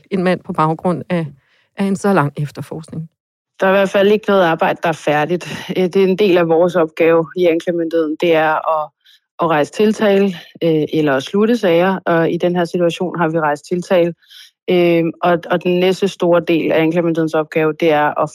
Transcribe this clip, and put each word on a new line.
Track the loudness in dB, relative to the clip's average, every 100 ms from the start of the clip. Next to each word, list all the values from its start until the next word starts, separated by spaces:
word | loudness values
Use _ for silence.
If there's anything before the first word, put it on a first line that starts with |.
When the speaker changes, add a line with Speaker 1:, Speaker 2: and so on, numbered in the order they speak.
| -4
Speaker 1:
en | -2
mand | 0 -2
på | -2
baggrund | -2 0 0 -2 -4 -4
af, | -4 -4 -10 _ _ _ -6
af | -4
en | -2
så | 0
lang | 2 0 -2
efterforskning? | -8 -8 -12 -14 -12 -14 -14 _ _ _ _ -4
Speaker 2:
Der | 2
er |
i |
hvert | 2 2
fald | 2 2
ikke | 2 2
noget | 2
arbejde, | 2 2 -2 -2
der | -4
er |
færdigt. | -4 -2 -2 0 -4 -6 -12 -8 -4
Øh, |
det | -2 2
er | 2
en | 2
del | 2 2
af | 4
vores | 2 2 2
opgave | 0 2 2 2 0 0
i | 0
anklagemyndigheden, | 2 -2 -4 -2 -2 -2 -2
det | 0 2
er | 2 0 -2 -4
at, | -4 _ _ _ _ -4
at | -2
rejse | 0 0
tiltale, | 0 0 2 2 2 2 -2 -12 -4
øh, | -2 0 0
eller | 0 0
at | 0
slutte | -2 0 0 2
sager, | 2 2 2 0 -2
og | 0 0
i | 0
den | -2 0
her | -2
situation | 0 -2 -2 -6 -2
har | -2
vi | 0
rejst | -2 -4 -4
tiltale. | -6 0 0 0 -2 _ -20 -20 _ -2
Øh, | 2 2 2 0 -2
og, | -2 -2 -2
og | -4
den | -2 0
næste | 0 0 -2
store | -2 0 2 2
del | 0 0
af | 0
anklagemyndighedens | 0 0 0 -2 -2
opgave, | -2 -4 -2 -2 0
det | 0
er | 2 0 -2
at | -4